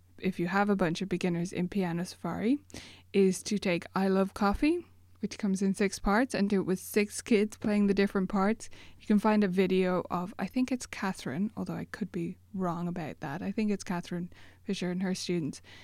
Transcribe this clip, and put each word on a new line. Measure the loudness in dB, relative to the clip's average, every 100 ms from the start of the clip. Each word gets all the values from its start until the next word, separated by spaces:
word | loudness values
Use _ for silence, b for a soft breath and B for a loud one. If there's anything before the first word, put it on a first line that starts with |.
| -10 -6
if | -4 0
you | 0
have | 2 2
a | 2
bunch | 2 0
of | -2
beginners | -2 0 0 -2
in | -2 -2
Piano | -2 -2 -2
Safari, | -6 -8 -6 -2 0 0 -4 B B B B
is | 4 4 2
to | -2 -2
take | 0 -2 -2 0
I | 2
Love | 2 2
Coffee, | 0 0 2 2 2 -4 -16 -20 -8
which | -8 -2
comes | -2 2
in | 2
six | 2 0 0
parts, | 2 2 2 0
and | 2
do | 2
it | 2
with | -2
six | 0 0 0 -2
kids | 2 2 2 -2
playing | 0 2 4
the |
different | 4 2 2 0
parts. | 2 2 0 -6 B B B
You | 2
can | 4
find | 6 4
a | 4
video | 4 4 4 2 0 -2
of, | -4 -6 -6
I | -4
think | -2 0
it's | -2 -6
Catherine, | -6 -4 -4 -4 -4 -4 -4
although | -6
I | -6 -8
could | -8 -6
be | -6 -6 -8 -10
wrong | -4 -4 -2 -4
about | -6 -8 -8
that. | -8 -6
I | -4
think | -2 0
it's | -2 -4
Catherine | -6 -4 -6 -8 -12 b b
Fisher | -8 -4 -2
and | -2
her | -2 -2
students. | -2 -2 -4 -8 -14 B